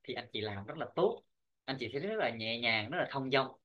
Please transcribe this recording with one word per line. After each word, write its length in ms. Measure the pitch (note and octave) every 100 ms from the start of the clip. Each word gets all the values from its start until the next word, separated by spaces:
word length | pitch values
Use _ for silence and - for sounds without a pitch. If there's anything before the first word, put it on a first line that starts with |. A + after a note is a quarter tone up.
thì 100 | -
anh 140 | B2 -
chị 80 | A#2
làm 240 | G#2 G2+ G2+
rất 120 | D#3
là 100 | - -
tốt. 280 | F#3+ - _ _ _ _ -
Anh 120 | C3+
chị 100 | A#2
thấy 100 | C#3
rất 140 | F#3+ A3
là 120 | C3
nhẹ 300 | A2+ A2 A#2
nhàng, 300 | A#2+ A2 G#2+
rất 60 | E3+
là 100 | C3+
thông 200 | C#3+ C3
dong. 160 | C3+ B2+ -